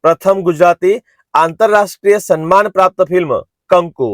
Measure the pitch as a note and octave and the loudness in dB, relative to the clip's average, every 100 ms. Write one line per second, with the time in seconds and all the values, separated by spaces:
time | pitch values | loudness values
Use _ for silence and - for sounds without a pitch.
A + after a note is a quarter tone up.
0 | D#3+ E3 F#3+ G3 F3 D#3 F3 E3+ F3+ A3 | 0 0 -2 -2 -2 0 0 2 -2 -2
1 | _ _ _ C#3+ E3 E3 A3 G#3 G3+ - | _ _ _ -2 -2 0 0 0 -2 -4
2 | G3 G#3 - D#3+ D#3+ F#3+ G#3 F#3+ F#3 - | -2 -2 0 -4 2 0 0 0 -2 0
3 | F#3 F3+ D#3+ A#2+ - _ _ F3+ F3 - | -2 -2 -2 -6 -8 _ _ 0 0 -6
4 | B2 | -6